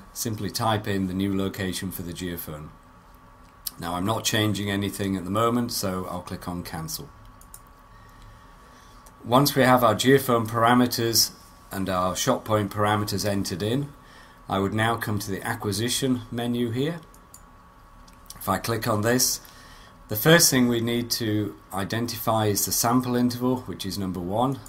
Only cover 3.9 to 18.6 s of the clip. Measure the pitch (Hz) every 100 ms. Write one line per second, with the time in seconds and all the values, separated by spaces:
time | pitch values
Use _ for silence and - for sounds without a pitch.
3.9 | 87 95 113 - 113 107 98 101 101 101
4.9 | - 98 95 90 104 117 123 117 - 98
5.9 | 92 90 87 - 92 - 87 87 80 80
6.9 | - 73 - - - - - - - -
7.9 | - - - - - - - - - -
8.9 | - - - - 123 143 143 123 127 117
9.9 | 101 123 135 135 117 110 113 113 123 123
10.9 | 117 113 110 - - - - - 98 95
11.9 | 90 92 90 - 117 - 107 101 104 104
12.9 | 107 104 98 104 101 92 90 104 127 143
13.9 | - - - - - - 98 98 104 113
14.9 | 113 - 104 101 92 110 113 107 98 120
15.9 | - 135 123 113 117 120 120 120 117 147
16.9 | 175 - - - - - - - - -
17.9 | - - - - - - 95